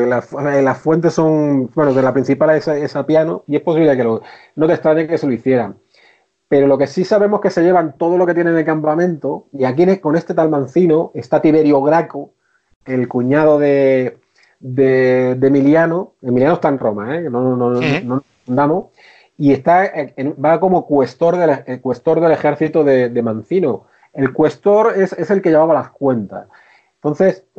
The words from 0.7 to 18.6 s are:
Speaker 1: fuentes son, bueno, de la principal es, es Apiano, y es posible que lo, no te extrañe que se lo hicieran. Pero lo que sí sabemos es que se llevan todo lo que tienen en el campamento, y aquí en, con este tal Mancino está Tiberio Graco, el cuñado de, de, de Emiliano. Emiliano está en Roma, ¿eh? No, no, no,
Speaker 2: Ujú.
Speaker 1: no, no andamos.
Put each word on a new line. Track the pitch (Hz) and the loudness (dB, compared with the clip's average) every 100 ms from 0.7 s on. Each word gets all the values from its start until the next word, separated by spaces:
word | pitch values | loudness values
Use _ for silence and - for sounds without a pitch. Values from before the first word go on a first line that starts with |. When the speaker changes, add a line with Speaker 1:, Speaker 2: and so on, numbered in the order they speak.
| 127 | 0
Speaker 1:
fuentes | 156 160 165 | 0 0 0
son, | 165 160 156 147 139 120 | 0 2 2 0 0 -2
bueno, | - 147 | 0 2
de | 131 | 2
la | 131 | 2
principal | 135 127 135 156 156 | 0 0 0 2 2
es, | 160 | 0
es | 147 147 147 | -4 -4 -6
Apiano, | 139 156 160 175 - | 0 0 0 -4 -4
y | 147 | -4
es | |
posible | 160 160 160 127 | 0 2 2 2
que | |
lo, | 117 110 - - _ - | 0 -4 -8 -20 _ -2
no | 156 | 0
te | |
extrañe | 165 160 156 160 | 2 2 0 0
que | 165 | -2
se | 147 | -2
lo | |
hicieran. | 113 131 131 104 98 _ _ _ _ _ _ _ | -2 0 0 -2 -10 _ _ _ _ _ _ _
Pero | 143 139 | 2 4
lo | 135 | 2
que | 139 | 0
sí | - | -4
sabemos | 180 214 202 202 | -2 0 2 0
es | |
que | 196 | -2
se | 180 | 0
llevan | 170 180 160 - | 2 2 0 -4
todo | 170 180 | -2 0
lo | 175 | 0
que | |
tienen | 170 170 | 0 0
en | 165 | 0
el | 156 | 0
campamento, | 156 151 156 180 156 135 156 - | -2 -2 -2 -2 -4 -8 -8 -12
y | 139 131 | -4 -2
aquí | 131 | 0
en, | 180 190 | 0 0
con | 156 165 | 0 -2
este | - | -2
tal | 175 160 | -2 0
Mancino | 147 131 165 180 156 170 139 | -2 -2 0 2 2 -2 -8
está | - 151 | -4 0
Tiberio | 160 156 151 143 | 2 2 4 2
Graco, | 143 160 160 143 143 _ _ _ _ _ - | 2 0 -2 -8 -16 _ _ _ _ _ -6
el | 127 123 | -4 -4
cuñado | 127 123 147 156 147 | -2 0 2 4 4
de, | 147 139 135 131 127 - _ _ _ _ | 2 2 2 2 -2 -8 _ _ _ _
de, | 131 127 131 131 127 127 127 127 | -8 0 2 2 2 2 0 0
de | 135 | 0
Emiliano. | 139 139 156 165 170 - _ | 2 4 2 2 -2 -8 _
Emiliano | 127 123 135 | -4 0 2
está | 170 160 | 2 0
en | 277 | -2
Roma, | 117 104 107 160 | -4 -4 -6 -6
¿eh? | |
No, | 160 120 | -6 -2
no, | 127 123 | -2 0
no, | 123 123 | 0 0
Speaker 2:
Ujú. | 147 151 123 | -2 -2 -4
Speaker 1:
no, | 131 | -6
no | - _ - | -8 _ -6
andamos. | 127 | -2